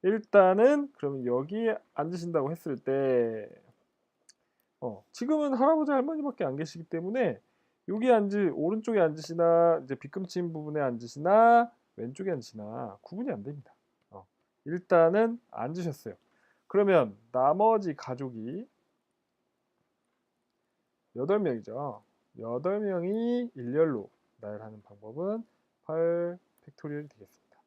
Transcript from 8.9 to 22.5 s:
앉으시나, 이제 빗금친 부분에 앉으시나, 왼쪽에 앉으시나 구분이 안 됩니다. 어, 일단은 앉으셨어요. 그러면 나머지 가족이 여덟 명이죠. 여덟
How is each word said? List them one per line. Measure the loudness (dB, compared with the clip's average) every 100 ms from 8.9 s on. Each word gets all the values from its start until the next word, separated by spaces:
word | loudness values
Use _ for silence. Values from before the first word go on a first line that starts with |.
| 2
앉으시나, | 2 0 -10 0 4 6 4 2
이제 | -2 -10
빗금친 | -10 -10 -8 -6 -6
부분에 | -6 -6 -2
앉으시나, | -2 -4 -10 -4 4 6 8 6 4 _ _ -12
왼쪽에 | -12 -8 -6
앉으시나 | -6 -8 -14 -12 -10 -12 -14
구분이 | -16 -10 -8
안 | -8
됩니다. | -10 -14 -18 _ _ _ _
어, | -20 -20 _ _ _ -10
일단은 | -10 4 6 6 6 2 -2 _
앉으셨어요. | -8 -8 -4 -6 -6 -12 -16 _ _ _ _ _
그러면 | 2 6 6 4 -4 _
나머지 | 2 2 4 4 2 0 -8
가족이 | -10 -8 -8 -8 -10 -10 -14 _ _ _ _ _ _ _ _ _ _ _ _ _ _ _ _ _ _ _ _ _ _ _ _ -8
여덟 | -2 0
명이죠. | 0 -4 -8 -8 -8 -10 _ _ _ -14
여덟 | -8